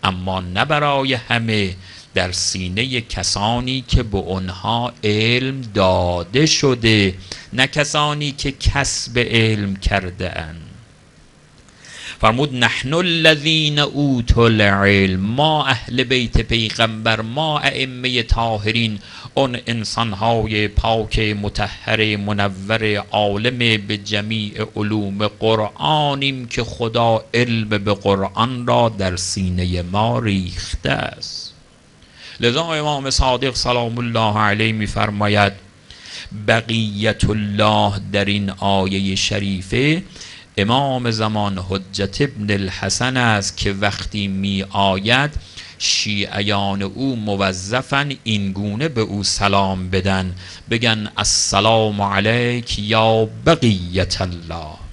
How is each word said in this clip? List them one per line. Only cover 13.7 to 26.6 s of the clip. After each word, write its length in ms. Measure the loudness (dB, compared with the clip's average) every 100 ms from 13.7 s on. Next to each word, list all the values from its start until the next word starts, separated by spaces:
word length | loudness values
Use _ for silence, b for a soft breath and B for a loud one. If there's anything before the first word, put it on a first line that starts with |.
| 2
اوتوا 680 | 0 2 2 2 2 6
العلم." 760 | 6 6 4 4 4 4 4 2
ما 460 | -2 2 2 2 0
اهل 380 | -2 -2 -4
بیت 360 | 0 0 2 0
پیغمبر، 800 | 2 0 -2 0 0 0 0 0
ما 380 | -2 -2 -2 0
ائمهٔ 640 | -2 -2 -6 -4 -2 -2
طاهرین، 760 | 0 0 2 0 0 0 0 -4 B B B
اون 240 | 0 0 -2 -4
انسان‌های 1000 | -4 -4 -2 -4 0 0 0 0 0 0
پاک 500 | 0 2 0 0 -2
مطهر 1000 | -2 -2 -4 -4 -6 -6 -4 0 0 0
منور 800 | -2 0 0 -2 -4 -2 0 -2
عالم 640 | -2 0 0 0 -2 0
به 400 | 2 2 0 -6
جمیع 600 | -2 -4 -2 -4 -4 -6 -6 -4
علوم 500 | -2 0 -2 -2 -4
قرآنیم 1200 | 0 2 2 0 -2 0 2 2 0 -2 -2 -6
که 180 | -6